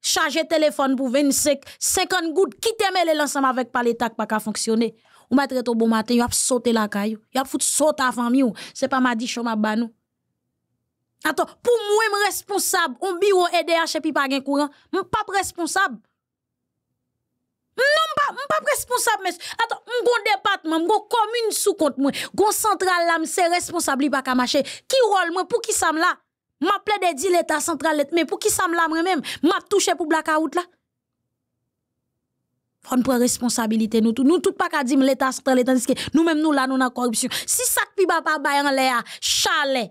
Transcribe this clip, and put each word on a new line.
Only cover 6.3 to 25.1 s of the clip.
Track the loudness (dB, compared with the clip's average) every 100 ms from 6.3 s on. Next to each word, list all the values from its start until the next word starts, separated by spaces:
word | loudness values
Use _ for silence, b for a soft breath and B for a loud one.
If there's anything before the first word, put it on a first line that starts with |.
sote | 0 0 0 2
lakay | 0 0 -2 -4
ou, | -6 _
y | -4
ap | -4
fout | -4
sòt | -2 2 0 2
avanmi | -2 0 2 2 2
w. | B B
Se | -6 -2
pa | 0
madichon | 0 0 -4 -6 -4
m |
ap | -2
ba | 0 -2
nou. | -4 _ _ _ _ _ _ _ _ _ _ _ _ _ -6
Ato, | -2
pou | -4 -2 0 0 2
mwen | 2 2
m | 2
responsab. | 0 -2 -6 -4 0 0 -2 -4
On | -6 0
biwo | 2 4 4 0
ede, | 0 0
achte | 0 -2
pi, | -2 -2
pa | -2
gen | -2 -2
kouran, | -2 -2 b b
m | -6
p | -2 -4
ap | -2 -2
responsab | -4 -6 -4 0 -2 -2 _ _ _ _ _ _ _ _ _ _ _ _ _ _ _ _ _ -2
non, | 2 2 0
m | -2
p |
ap, | -4
m | -4 -4
p | -4
ap | -2
responsab, | -4 -2 -2 0 -2
mesye. | -4 -8 -14 -6
Ato, | -4 -4 -6
m | -2
g | 0
on | 0 0
depatman, | -2 0 -2 -2 -2
m | 0
g | 0
on | 0
komin | -2 0 -2 -2 -2
sou | -2 0
kont | 0 0
mwen, | -2 -2
g | -10 0 2
on | 2
santral | -2 0 0 2 2
la, | 0
m | -2
se | 0 0
responsab | 0 -2 -4 -2 -2
li. | 0
Pa | -2 -2
ka | 0
mache, | 2 0
ki | -2 -8 _ 2 4